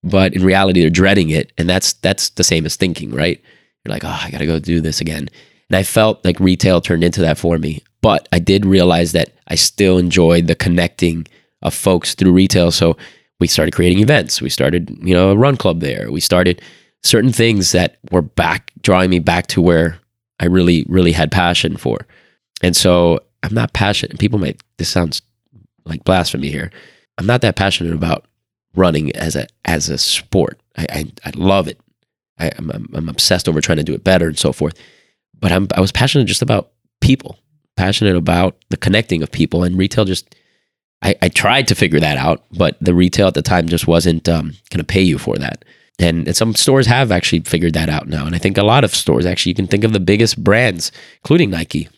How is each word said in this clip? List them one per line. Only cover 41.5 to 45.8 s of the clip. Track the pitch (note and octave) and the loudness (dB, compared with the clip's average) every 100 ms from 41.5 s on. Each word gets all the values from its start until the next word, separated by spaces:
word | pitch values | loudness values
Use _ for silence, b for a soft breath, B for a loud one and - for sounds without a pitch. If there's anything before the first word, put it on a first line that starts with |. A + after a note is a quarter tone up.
| C3 B2+ | 2 2
to | A2 | 2
figure | F#2+ D2+ | 2 2
that | D#2+ C#2 | 0 0
out, | D2 D#2 _ | -2 -4 _
but | E2+ E2+ - | -2 -2 0
the | - | 0
retail | F2 F2+ - F#2+ | 2 2 2 0
at | |
the | F2 | 0
time | - F2+ E2 | 0 0 0
just | E2+ - | -2 2
wasn't, | E2 E2+ E2 E2+ | 2 2 0 0
um, | E2 D#2 D2 _ | -2 -4 -12 _
gonna | - | -8
pay | D2+ F#2+ | -2 0
you | F#2 C2+ | 2 0
for | - - | -4 -6
that. | C#2 - b b | -6 -10 b b